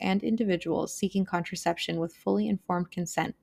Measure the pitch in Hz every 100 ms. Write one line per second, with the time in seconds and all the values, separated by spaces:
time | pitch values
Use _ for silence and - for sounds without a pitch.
0 | - 196 226 226 214 175 165 - 160 -
1 | 196 196 190 175 165 180 175 170 - 165
2 | 165 - 196 202 214 196 - 180 175 -
3 | 170 - - -